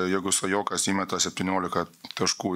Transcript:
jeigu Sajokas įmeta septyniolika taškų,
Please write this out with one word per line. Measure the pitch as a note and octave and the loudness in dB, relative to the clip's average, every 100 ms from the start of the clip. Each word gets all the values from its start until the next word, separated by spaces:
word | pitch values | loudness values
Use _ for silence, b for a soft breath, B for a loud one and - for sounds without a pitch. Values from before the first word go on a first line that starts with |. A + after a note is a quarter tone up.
| F#2 | 2
jeigu | F#2+ F#2+ | 2 2
Sajokas | - F#2+ G2+ G2 F2+ - | 0 2 0 0 0 2
įmeta | G2 F2+ F2+ | 0 0 0
septyniolika | F2 - F#2 F#2+ F2 F2+ E2+ - - | -2 -2 0 0 0 0 -2 -6 -10
taškų, | - F#2 - G2+ | -2 -2 0 0